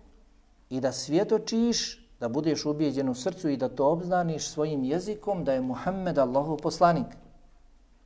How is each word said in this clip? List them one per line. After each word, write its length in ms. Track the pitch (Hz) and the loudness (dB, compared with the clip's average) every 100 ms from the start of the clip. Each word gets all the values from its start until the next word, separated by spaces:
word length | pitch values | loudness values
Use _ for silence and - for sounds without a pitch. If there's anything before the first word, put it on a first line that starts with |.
| - - _ _ _ _ _ | -20 -20 _ _ _ _ _
i 100 | 131 | -2
da 120 | 131 | -2
svjedočiš, 1160 | 127 - 160 214 220 220 226 233 226 - - - - | -2 0 0 2 0 0 0 2 0 -4 -10 -20 -8
da 100 | 117 | -4
budeš 360 | 131 156 156 151 | 0 0 0 -2
ubijeđen 440 | 147 151 131 135 | 0 0 2 0
u 60 | 123 | -2
srcu 340 | 190 180 156 | -4 -2 -2
i 80 | 135 | 0
da 120 | 127 | -2
to 180 | 127 139 | 2 2
obznaniš 600 | 170 180 180 170 151 - | 2 2 0 0 -2 -6
svojim 340 | - 156 147 | -2 -2 0
jezikom 600 | 131 165 196 208 - 185 | 0 -2 -2 -6 -4 -2
da 100 | 139 | 0
je 80 | 131 | 0
Muhammed 560 | 127 123 180 190 180 143 | -2 -4 -4 -2 -2 2
Allahov 400 | 127 131 151 156 | 2 2 0 -2
poslanik. 500 | 165 165 175 160 120 - - - - - - - _ _ | -4 4 4 4 -2 -10 -20 -20 -20 -20 -20 -20 _ _